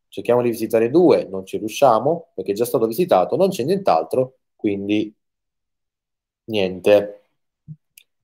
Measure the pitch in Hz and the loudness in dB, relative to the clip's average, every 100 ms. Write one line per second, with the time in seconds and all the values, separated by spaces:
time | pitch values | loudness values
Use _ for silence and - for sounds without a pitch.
0 | _ - 98 123 120 113 110 113 117 151 | _ -8 -2 0 0 -4 -2 0 2 4
1 | 170 98 87 95 92 95 107 - 139 110 | 4 4 0 -10 -10 -8 -8 0 2 4
2 | 131 170 - - 92 98 120 135 110 113 | 0 -4 -6 -10 -6 -4 -2 0 -2 -2
3 | 180 95 90 135 190 185 127 196 196 170 | 0 2 2 0 0 -2 -4 -2 0 0
4 | - - 127 _ _ _ 107 98 98 107 | 0 -2 -4 _ _ _ -4 -4 -2 -2
5 | 107 - _ _ _ _ _ _ _ _ | -4 -10 _ _ _ _ _ _ _ _
6 | _ _ _ _ - 107 95 92 95 104 | _ _ _ _ -8 -4 -2 0 4 4
7 | 101 - _ _ _ _ - 156 _ _ | 4 -8 _ _ _ _ -20 -20 _ _
8 | - _ | -20 _